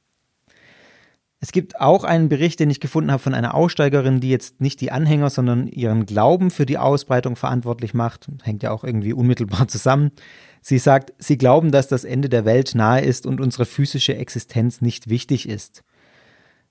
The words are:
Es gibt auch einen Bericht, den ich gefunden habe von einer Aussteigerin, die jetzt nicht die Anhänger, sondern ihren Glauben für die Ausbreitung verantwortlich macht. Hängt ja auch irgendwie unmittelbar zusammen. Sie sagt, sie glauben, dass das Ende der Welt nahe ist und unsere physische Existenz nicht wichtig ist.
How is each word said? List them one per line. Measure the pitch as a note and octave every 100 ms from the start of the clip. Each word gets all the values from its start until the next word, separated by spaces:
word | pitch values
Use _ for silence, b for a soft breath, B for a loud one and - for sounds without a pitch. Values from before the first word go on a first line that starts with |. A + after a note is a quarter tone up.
| _ _ _ _ b b b b b b b b _ _
Es | -
gibt | F3+ - -
auch | C3+ F3
einen | - E3 D#3
Bericht, | C#3 E3 -
den | D3+
ich | C#3
gefunden | C#3+ D#3+ D3+
habe | C3+
von | C#3
einer | B2+ A#2
Aussteigerin, | D3 E3+ - C#3+ C#3+ C3 C3
die | C3
jetzt | B2+ - -
nicht | C3+ -
die | -
Anhänger, | B2+ D#3 D3+ C#3+
sondern | C3+ B2 A#2+ C3
ihren | - A#2 A2
Glauben | G2+ G#2 A#2+ F3+ F#3
für | - C3
die | C#3
Ausbreitung | C3 C#3+ - B2+ B2+
verantwortlich | A#2+ C3 B2+ A#2+ A#2 A2+
macht. | A#2 A#2 - - C#3
Hängt | - G#2
ja | A2+
auch | A2+
irgendwie | C3 A2+ G#2
unmittelbar | A#2 B2 B2 G#2+ F#2+ B2
zusammen. | A2+ C3 C#3 D3 B B B B B
Sie | - C3
sagt, | D3 C3+ - -
sie | - C3+
glauben, | B2+ D3 D#3+
dass | C#3 C3
das | C3
Ende | - B2+ C#3
der | A#2+
Welt | G#2+ A#2+ C3
nahe | A#2 A2 B2+
ist | C#3 B2
und | C3+ C3
unsere | C3 -
physische | A#2 - C#3 C#3 C3+ C3+
Existenz | C3 A#2 - A#2 A#2+ -
nicht | A#2+ - A2
wichtig | A#2+ - C3 -
ist. | G#2+ - - b b b b b b b b b